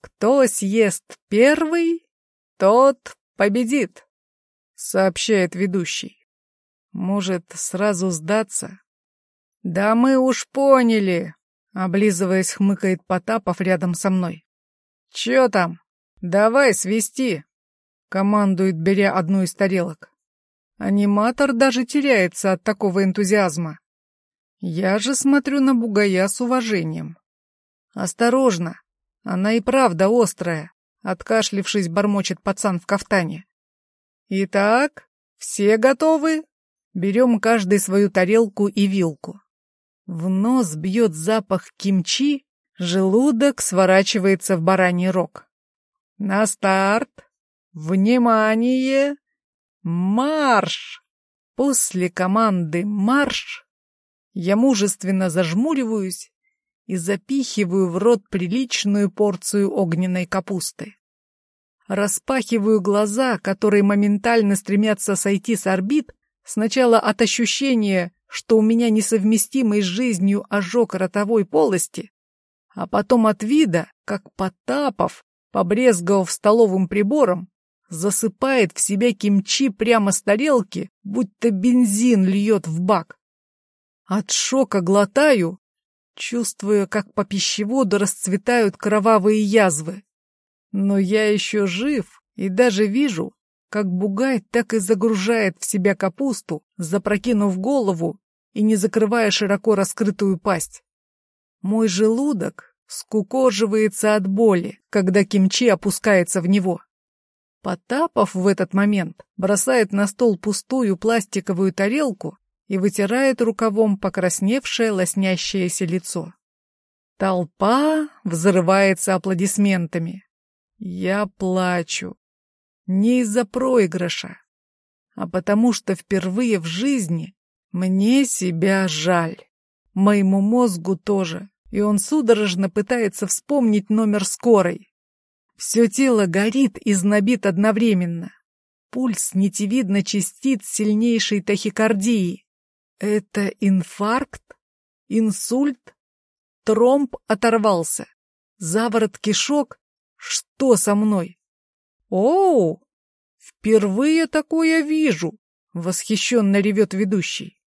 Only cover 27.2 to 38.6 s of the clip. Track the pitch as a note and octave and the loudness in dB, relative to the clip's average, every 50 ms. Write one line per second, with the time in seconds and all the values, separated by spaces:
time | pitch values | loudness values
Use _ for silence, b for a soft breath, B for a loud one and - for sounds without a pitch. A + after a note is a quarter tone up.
27.2 | _ _ _ _ _ _ _ _ _ _ _ _ _ _ _ G3+ F#3+ F3 - - | _ _ _ _ _ _ _ _ _ _ _ _ _ _ _ -8 -8 -8 -4 0
28.2 | A#3 A#3+ A#3 C4 C4+ B3 G3 E3+ E3+ E3 F3 - _ _ _ _ _ _ _ _ | 0 2 2 4 2 2 2 0 -4 -8 -10 -14 _ _ _ _ _ _ _ _
29.2 | _ - F3+ F3+ F#3+ G#3+ A3 A#3 - - B3+ C4+ C4 A3+ E3+ D#3+ F#3+ G3 A3+ B3 | _ -6 -4 -2 0 0 0 0 0 0 2 2 2 2 2 2 2 2 4 4
30.2 | A#3 F3+ - _ F3+ F3 E3+ D#3 D3+ E3+ _ _ _ _ _ _ _ G3 F#3 - | 2 2 0 _ -6 -6 -6 -6 -8 -14 _ _ _ _ _ _ _ -8 -8 -8
31.2 | - - A3+ A3+ G#3 - - G3 F#3+ - - G#3+ F#3+ E3+ E3 F#3+ G3+ G#3 G3+ G3+ | -4 -2 0 0 0 -2 -4 -6 -6 -2 -2 -2 -4 -2 -2 0 0 0 0 0
32.2 | F#3 - F#3 - _ G3+ G3 - - G#3 F#3 E3+ - - G3+ G3 - _ G#3+ F#3+ | -2 -4 -6 -6 _ -6 -6 -2 -2 -4 -4 -4 -4 -4 -4 -4 -2 _ -2 0
33.2 | F3 D#3 D3+ E3 F#3 _ _ _ _ _ _ _ _ _ _ _ _ _ _ _ | 0 -2 -6 -12 -14 _ _ _ _ _ _ _ _ _ _ _ _ _ _ _
34.2 | _ _ F#3+ F#3+ G3 F#3 - G3+ G3 G#3 A3+ B3 C#4+ D4 _ - _ _ _ _ | _ _ -4 -4 -4 -2 0 0 2 4 4 2 2 0 _ -10 _ _ _ _
35.2 | _ _ _ _ - - - - G3+ G#3 G#3+ A3+ A3 C4 C#4 - D#4+ D#4 D#4+ D#4 | _ _ _ _ -14 -12 -6 0 2 2 2 4 4 2 2 4 2 2 2 2
36.2 | C#4+ D#4+ D#4+ D#4 D#4+ _ _ _ _ _ _ _ _ _ _ F#3+ E3+ G3 F#3+ A3+ | 2 0 -2 -2 -4 _ _ _ _ _ _ _ _ _ _ -4 -4 0 2 4
37.2 | B3+ B3 A#3 G#3 G3 A3+ A#3 A3+ G3 F3+ G#3 G3+ F#3+ - G#3 G3+ G3+ G3 - F#3+ | 4 4 4 2 2 2 2 2 2 2 0 0 0 0 2 2 2 2 2 0
38.2 | F#3 F3+ G#3+ A3+ A#3 G#3 - - | 2 4 4 2 2 2 0 -2